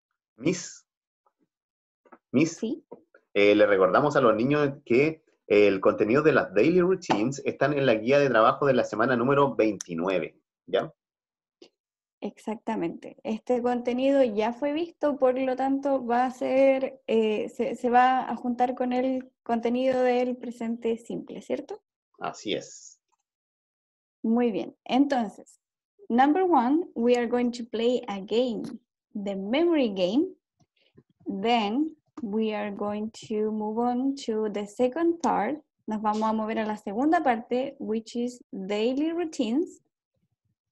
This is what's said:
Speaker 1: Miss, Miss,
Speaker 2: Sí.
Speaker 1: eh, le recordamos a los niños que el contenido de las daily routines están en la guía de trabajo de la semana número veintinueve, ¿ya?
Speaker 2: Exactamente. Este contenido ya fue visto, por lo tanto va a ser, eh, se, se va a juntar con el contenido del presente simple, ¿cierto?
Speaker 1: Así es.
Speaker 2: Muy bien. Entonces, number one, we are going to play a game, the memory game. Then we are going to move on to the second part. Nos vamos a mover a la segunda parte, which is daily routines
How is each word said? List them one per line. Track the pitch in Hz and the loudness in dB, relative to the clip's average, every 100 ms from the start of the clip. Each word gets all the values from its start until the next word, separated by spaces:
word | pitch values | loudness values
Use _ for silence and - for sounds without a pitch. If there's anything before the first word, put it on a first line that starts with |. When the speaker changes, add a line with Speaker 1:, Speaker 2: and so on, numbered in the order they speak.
| _ _ _ _ | _ _ _ _
Speaker 1:
Miss, | 139 185 - - _ _ _ _ _ _ _ _ _ _ _ _ _ - _ | -4 -4 -8 -18 _ _ _ _ _ _ _ _ _ _ _ _ _ -20 _
Miss, | 127 160 - | 2 2 0
Speaker 2:
Sí. | 226 294 - - _ _ _ | -8 -8 -12 -20 _ _ _
Speaker 1:
eh, | 101 101 104 | 4 6 6
le | 104 | 6
recordamos | 98 92 113 147 143 | 6 4 4 2 4
a | |
los | 123 104 | 4 2
niños | 127 147 143 139 - | 2 2 0 -2 0
que | 120 151 156 _ _ - | 2 2 -2 _ _ 2
el | 104 101 95 | 4 6 4
contenido | 107 - 104 135 | 2 2 2 4
de | 151 | 4
las | 123 90 | 2 2
daily | 92 135 180 | 2 4 4
routines | 180 185 - 101 117 135 | 2 0 0 0 0 -2
están | 123 - 135 | -6 -2 0
en | 143 135 | 2 2
la | 107 | 2
guía | 110 143 | 4 4
de | 139 | 4
trabajo | 113 117 135 143 | 4 4 4 2
de | |
la | 123 | 2
semana | - 107 120 123 | 0 0 0 2
número | 123 143 139 110 | 2 4 2 2
veintinueve, | 113 95 - 82 90 92 76 - _ _ - | 0 0 -8 -4 -2 -2 -4 -12 _ _ -6
¿ya? | 90 - - _ _ _ _ _ _ - _ _ _ _ _ | -4 -4 -12 _ _ _ _ _ _ -20 _ _ _ _ _
Speaker 2:
Exactamente. | 214 - - 214 - 214 170 - - - | -12 -10 -10 -8 -6 -4 -6 -8 -16 -12
Este | - 220 - 247 | -8 -8 -2 -2
contenido | 240 247 240 240 269 277 | 0 -2 -2 0 2 4
ya | 254 202 214 | 2 2 -2
fue | 240 294 | -2 -4
visto, | 294 339 - 294 262 | -4 -6 -4 -4 2
por | 254 254 | 0 2
lo | 262 254 | -2 -2
tanto | 269 269 277 269 240 | -2 -2 -2 -2 0
va | 240 254 | 0 -2
a | |
ser, | 247 269 262 269 262 262 - - | -4 -2 4 4 4 -2 -8 -2
eh, | 226 220 214 - | 0 2 -2 -6
se, | - 233 233 | -4 -6 -4
se | 247 | 2
va | 240 254 262 - | 4 4 2 -2
a | 226 | -6
juntar | 247 240 247 254 | -6 0 -2 0
con | 254 | -2
el | 247 262 254 254 _ | -2 -2 -4 -8 _
contenido | - 233 233 247 262 254 | -4 -2 0 0 0 2
del | 254 247 254 247 | 2 2 0 -4
presente | 247 233 226 233 226 226 | -8 -8 -6 -4 -4 -4
simple, | - 180 - - | -6 -10 -10 -16
¿cierto? | 214 247 - 403 _ _ _ _ | -6 -6 -6 -16 _ _ _ _
Speaker 1:
Así | 85 - 107 | -10 -8 -6
es. | 82 - - - _ _ _ _ _ _ _ _ _ _ _ _ _ | -6 -8 -18 -20 _ _ _ _ _ _ _ _ _ _ _ _ _
Speaker 2:
Muy | 226 233 240 | -2 2 2
bien. | 180 113 - | -2 -8 -12
Entonces, | - 247 277 262 208 - - _ _ _ _ _ - | -2 0 2 0 -2 -8 -20 _ _ _ _ _ -2
number | 233 277 330 | 2 4 4
one, | 370 294 240 311 370 | 2 2 4 0 -2
we | - 240 240 | -2 2 2
are | 233 | 0
going | 247 247 | 0 -2
to | 240 233 | -4 -8
play | 214 233 247 240 | -2 0 0 -4
a | 196 | -10
game, | 190 220 254 208 - 220 _ _ _ 214 | -4 -2 0 -4 -8 -14 _ _ _ -8
the | 202 196 | -6 -6
memory | 196 262 349 320 240 | -2 0 2 2 0
game. | 190 180 240 370 - _ _ _ _ _ _ _ _ 330 | 0 0 0 -2 -6 _ _ _ _ _ _ _ _ -10
Then | 196 220 240 202 233 320 - _ - | -4 0 0 0 -2 -4 -8 _ -12
we | 208 214 220 | -6 -2 -2
are | 208 208 | -4 -6
going | 202 208 208 214 - - | -6 -6 -6 -8 -12 -8
to | 214 214 | -4 -4
move | 214 214 220 | -4 -4 -2
on | 247 247 269 277 - | -2 0 -2 -4 -4
to | 220 220 | -4 -4
the | 202 202 | -4 -8
second | - 254 285 339 330 | -2 -2 2 0 0
part. | 233 180 208 302 - _ - | 0 0 -2 -6 -12 _ -8
Nos | 214 | -4
vamos | 214 214 | -2 0
a | 220 | -2
mover | 220 214 220 | -2 -4 -4
a | 214 | -4
la | 214 | -6
segunda | - 202 294 349 | -6 -2 0 2
parte, | 285 226 - 247 269 - | 2 0 -2 -4 -4 -8
which | 202 220 220 240 | -6 -6 -4 -6
is | 240 247 _ | -6 -8 _
daily | 196 190 208 226 262 320 | -12 -6 -2 0 0 -2
routines | 330 339 - 220 254 - - _ _ _ _ _ _ _ _ _ | -2 -6 -4 -2 0 -2 -8 _ _ _ _ _ _ _ _ _